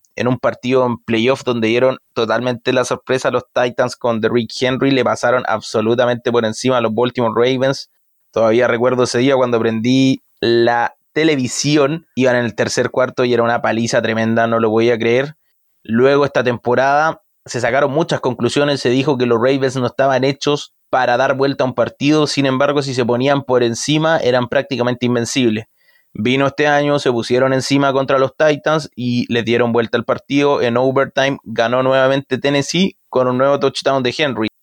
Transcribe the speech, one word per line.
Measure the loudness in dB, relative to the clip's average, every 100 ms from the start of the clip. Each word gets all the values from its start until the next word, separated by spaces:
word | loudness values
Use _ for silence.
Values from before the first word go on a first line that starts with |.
| _ -4
en | -2
un | 0
partido | -2 -4 0 0 0
en | -2
playoff | -4 0 0 0
donde | -2 -2 0
dieron | 2 2 -2 _
totalmente | -4 -2 0 -2 -4 -2
la | 0 0
sorpresa | -4 -4 -2 0
a |
los | -2 -4
Titans | -2 -2 -2 -4 -2
con | -4 0
Derrick | 0 0 -2 -4
Henry. | -2 0 2
Le | 2
pasaron | 0 0 0 0 -2
absolutamente | -6 -4 -2 0 2 0 0 0
por | 0 -2
encima | -2 0 0
a |
los | 0
Baltimore | 0 -2 0 -2 2
Ravens. | 0 2 0 -2 -8 _ _ _ _
Todavía | 0 2 4 2
recuerdo | 2 0 2 0
ese | 2
día | 2 2
cuando | 2 0
prendí | 0 -2 0 2 2 0 _ -4
la | 0 2 2 2 -2 _ _
televisión, | -2 0 0 -4 -4 0 2 2 -2 -8
iban | 0 0 2
en | -2
el |
tercer | -2 -2 -2 -2
cuarto | 0 -2 0 0
y |
era | 2
una | 0 0
paliza | -2 -2 0 -2
tremenda, | 0 -2 0 0 0
no | 2
lo | 2
voy | 2 2
a | 2
creer. | 2 0 -2 -10 _ _ _ _
Luego | -4 2 4 4 2
esta | 0
temporada | -2 -2 -2 0 2 2 0 -4 _ _
se | -10 -4
sacaron | 0 0 0
muchas | 0 -2 -2
conclusiones, | -4 -2 -2 0 0 0
se | 0
dijo | 0 0 0
que | 0
los | 2
Ravens | 2 0 -2 -2
no | -4
estaban | 0 0 2
hechos | 0 -2 -2 -4 -6 _ -4
para | -2 0 0
dar | 0 0
vuelta | 0 0
a | -2
un |
partido, | 0 -2 0 0 2 2
sin | 0 0
embargo, | 0 0 0
si | -2
se | -2
ponían | 0 0 0 0 0
por | 0
encima, | 2 -2 -2 0 2 0
eran | 2 0 0
prácticamente | -4 -2 -2 -2 -2 -2
invencibles. | -2 -2 0 0 0 -8 _ _ _ _
Vino | -6 -2 0 0
este | 0 0
año, | 2 2 0
se | 0
pusieron | -2 0 0 2
encima | 0 0 2 2
contra | 0 0 0
los | 0 0
Titans | 0 0 0 -2 -4 -8
y | -2 -2 0
les | -2
dieron | 0 0 2
vuelta | 0 0 -4
al | -2
partido. | -6 -2 0 2 2
En | 0 0
overtime | 0 0 -2 -2 -2 -4
ganó | -8 -2 0 0
nuevamente | 2 2 2 0 -2 -4
Tennessee | 0 -2 -2 -2 -2 -4 -4
con | -2 0
un | 2
nuevo | 2 2
touchdown | 0 -2 -2 0
de | -2 -2
Henry. | -4 -2 -4 _